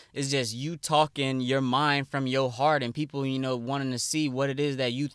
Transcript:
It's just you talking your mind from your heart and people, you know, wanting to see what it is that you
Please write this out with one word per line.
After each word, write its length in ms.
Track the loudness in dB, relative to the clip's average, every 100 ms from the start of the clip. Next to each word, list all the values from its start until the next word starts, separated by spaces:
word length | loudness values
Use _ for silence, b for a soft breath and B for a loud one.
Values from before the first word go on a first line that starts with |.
| B
It's 160 | -6 0
just 240 | 0 0
you 240 | -4 -6 -6
talking 640 | 2 4 4 2 -2 0
your 200 | 2 2
mind 480 | 2 2 2 2 0
from 180 | -4 0
your 240 | 0 0
heart 320 | 2 2 2
and 100 | 0
people, 320 | -4 -6 -4
you 140 | -2 -2
know, 180 | -2 -2
wanting 360 | -2 -4 -2
to 80 | -2
see 280 | -2 0 0
what 220 | 0 -2
it 80 | 0
is 200 | -2 0
that 140 | -2
you 140 | 0 -4